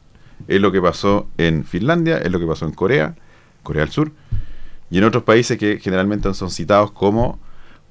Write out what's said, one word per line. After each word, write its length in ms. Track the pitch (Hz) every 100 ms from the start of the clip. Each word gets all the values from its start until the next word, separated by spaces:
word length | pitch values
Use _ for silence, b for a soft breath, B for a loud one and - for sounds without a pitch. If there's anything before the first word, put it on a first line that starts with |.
| - - B B -
Es 140 | 98
lo 120 | 101
que 80 | 92
pasó 480 | 87 - 101 101 - -
en 260 | 82 78
Finlandia, 540 | - 87 127 170 165 160
es 120 | 90
lo 80 | 87
que 80 | 82
pasó 200 | 78 80
en 60 |
Corea, 420 | - 107 147 160 - b b b b
Corea 220 | - 73
del 80 | 76
Sur, 200 | 143 151 - B B B B B B -
y 80 | 90
en 60 |
otros 200 | 113 120
países 340 | 113 113 123 113
que 220 | 104 104
generalmente 520 | 101 92 98 104 98
son 160 | 95 92
citados 420 | - 78 101 104
como 480 | - 98 113 127 - b b b b _